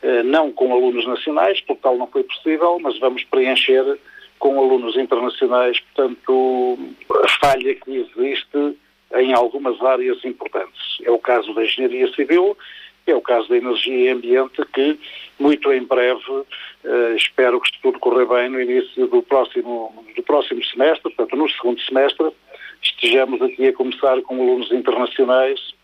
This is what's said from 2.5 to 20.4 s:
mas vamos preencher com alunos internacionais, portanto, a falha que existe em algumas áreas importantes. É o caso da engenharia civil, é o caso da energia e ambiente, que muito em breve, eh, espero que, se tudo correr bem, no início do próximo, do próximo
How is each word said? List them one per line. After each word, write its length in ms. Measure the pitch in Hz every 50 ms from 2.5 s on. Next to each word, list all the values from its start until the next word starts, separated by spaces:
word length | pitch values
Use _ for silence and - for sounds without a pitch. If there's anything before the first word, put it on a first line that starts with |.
| 156 151 165 175 175 175 170
mas 160 | 143 113 -
vamos 240 | 127 127 127 123 -
preencher 640 | _ - 202 196 175 165 - - - 131 131 131 135 139 139 _ - - - - - _
com 220 | _ - 143 139 135
alunos 380 | 131 131 131 127 123 117 113
internacionais, 840 | 127 131 120 - 117 120 123 - - 139 123 123 123 127 123 120 -
portanto, 960 | - _ _ - 135 127 123 - _ - 131 131 131 131 127 127 127 123 123 120 - - - _ - _ - - -
a 60 | - - -
falha 340 | - 143 135 131 127 131 131
que 220 | - - - 135 131
existe 760 | 117 - _ - 123 139 139 - - _ - 143 143 147 143 - _ _ _ _ _ _ -
em 180 | 120 131 131 131
algumas 480 | 120 123 120 - 139 139 131 117 -
áreas 440 | 127 131 131 127 127 127 123 123 -
importantes. 760 | 135 123 - - 415 - - - - _ - - - - - -
É 60 | -
o 100 | 120 113
caso 340 | - - 123 - - 110 107
da 80 | 110 113
engenharia 500 | 110 - - 131 123 120 127 127 127 -
civil, 420 | - 143 131 160 175 180 202 202 _ - - - - - - _ _ _
é 80 | - 156
o 60 | 123
caso 280 | - - 123 117 110 104
da 80 | 123
energia 380 | 123 120 127 120 107 - 123 131
e 140 | 127 123 127
ambiente, 520 | 131 123 120 120 123 127 127 - _ - 143 - -
que 260 | 139 135 147 151 151 - - - - - - _ _
muito 340 | 139 143 151 143 - 143 139
em 120 | 131 123
breve, 580 | 120 131 123 123 123 127 107 - - 135 135 139 _ - - - - - _ _
eh, 300 | - - 123 120 117 117
espero 440 | 107 - - _ - 131 127 127 123
que, 80 | - -
se 120 | - -
tudo 200 | - 131 123 -
correr 260 | - 127 120 127 127
bem, 220 | 110 120 123 123 127
no 120 | 131 131
início 460 | 127 120 123 127 123 - - 127 127
do 160 | 123 - 185 180
próximo, 840 | _ 139 135 123 - - 123 117 120 120 117 113 110 110 110 - - -
do 60 | - -
próximo 400 | - 147 147